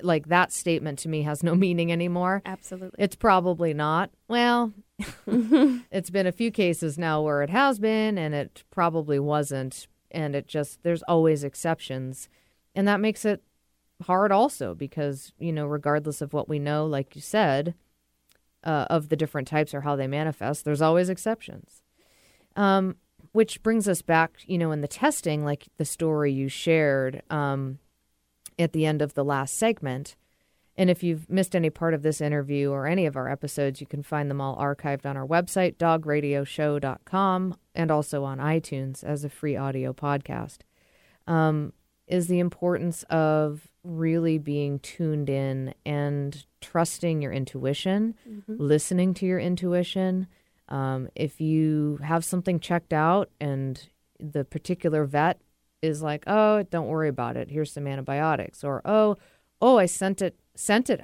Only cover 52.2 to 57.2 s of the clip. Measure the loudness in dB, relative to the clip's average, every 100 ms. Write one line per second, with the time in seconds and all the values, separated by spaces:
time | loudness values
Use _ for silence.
52.2 | 0 -2 0 -2 0 -2 0 0 4 2
53.2 | 0 -4 -6 -4 -4 -8 -12 _ _ -14
54.2 | -8 -6 -4 -6 -6 -2 0 0 2 2
55.2 | 2 0 _ _ _ _ -4 -2 -4 -4
56.2 | 0 4 4 4 0 -2 -2 0 0 -2